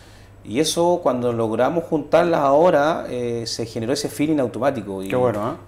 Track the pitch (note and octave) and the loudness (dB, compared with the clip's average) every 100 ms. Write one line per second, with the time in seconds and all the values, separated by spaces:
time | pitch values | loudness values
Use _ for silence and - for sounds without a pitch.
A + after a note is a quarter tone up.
0 | - - - - G2 A2+ D#3 E3+ E3+ F3 | -20 -20 -20 -18 -6 -2 0 2 2 2
1 | D3 B2 A#2+ A#2 A2+ A2 C3 E3 - D#3 | 0 0 0 0 -2 0 0 0 -2 -4
2 | C#3 D#3+ F3 E3 C#3 C#3+ F3+ D3 D3 E3+ | 2 2 4 2 4 6 6 4 2 0
3 | - B2+ A#2+ A#2 A#2 - A#2 A#2 A2+ C#3+ | -4 -6 -4 -4 -6 -6 -6 -4 -2 -2
4 | C#3 - D3+ D3+ B2 A2 C#3 C3 G2 F#2+ | -4 -2 0 0 0 0 -2 -2 -6 -8
5 | F#2+ B2 B2 G#2 A2+ D#3 | -2 0 0 0 -4 -8